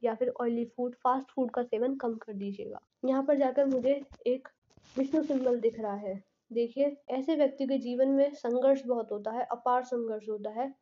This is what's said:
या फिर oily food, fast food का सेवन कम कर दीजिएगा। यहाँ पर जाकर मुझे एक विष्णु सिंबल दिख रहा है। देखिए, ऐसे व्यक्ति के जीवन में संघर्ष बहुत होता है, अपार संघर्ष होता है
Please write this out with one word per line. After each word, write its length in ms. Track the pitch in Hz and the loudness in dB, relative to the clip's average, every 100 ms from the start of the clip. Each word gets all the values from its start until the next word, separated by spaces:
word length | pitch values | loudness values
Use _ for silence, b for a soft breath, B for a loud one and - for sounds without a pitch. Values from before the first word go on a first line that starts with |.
या 120 | 247 226 | -2 0
फिर 180 | 247 - | -2 0
oily 240 | 240 233 233 | -2 0 -4
food, 300 | - 247 247 | -4 -6 0
fast 360 | 254 269 269 | 0 2 -2
food 200 | - 247 | -2 -2
का 120 | 247 | -2
सेवन 320 | 247 220 254 269 | -2 -2 -2 -2
कम 200 | 233 226 | -4 -4
कर 180 | - | -8
दीजिएगा। 460 | 196 202 202 - - _ - 254 | -8 -8 -8 -10 -12 _ -4 0
यहाँ 180 | 262 | 2
पर 140 | 277 277 | 2 4
जाकर 280 | 262 254 277 | 4 2 2
मुझे 360 | 262 254 285 285 - 240 | 2 2 0 -2 -6 -2
एक 200 | 262 - _ _ _ - 254 | -2 -4 _ _ _ -10 -4
विष्णु 260 | 277 311 | 0 2
सिंबल 360 | 294 269 254 240 | 2 0 2 2
दिख 200 | 226 226 | 0 -2
रहा 160 | 214 202 | -6 -4
है। 380 | 202 196 _ _ - | -6 -8 _ _ -6
देखिए, 440 | 233 233 262 285 285 - | -2 -2 2 0 0 -6
ऐसे 260 | 254 269 302 | -4 0 2
व्यक्ति 300 | 277 277 269 | 2 2 -2
के 120 | 277 | 0
जीवन 300 | 240 247 269 | -2 2 4
में 260 | 277 285 | 4 2
संघर्ष 520 | 285 233 247 269 269 240 | 0 -2 2 4 4 0
बहुत 260 | 233 220 | -4 -2
होता 200 | 208 214 | -6 -4
है, 120 | 233 - | -4 -4
अपार 320 | 240 254 247 | -2 0 0
संघर्ष 460 | 247 240 226 214 214 | 0 -4 -4 -6 -6
होता 200 | 208 208 | -8 -6
है 240 | 220 269 - | -6 -6 -2